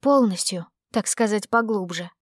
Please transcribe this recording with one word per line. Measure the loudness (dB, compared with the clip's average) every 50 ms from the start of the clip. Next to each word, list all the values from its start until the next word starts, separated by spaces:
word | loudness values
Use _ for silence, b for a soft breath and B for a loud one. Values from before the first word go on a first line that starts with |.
Полностью, | 4 4 4 6 4 4 2 -2 -4 -6 -6 -8 -10 _ _ _ _ _
так | -4 -4 -2 -2
сказать, | 0 0 0 0 0 -2 -4 0
поглубже. | 0 0 0 0 -2 -4 -4 -6 -8 -10 -10 -10 _ _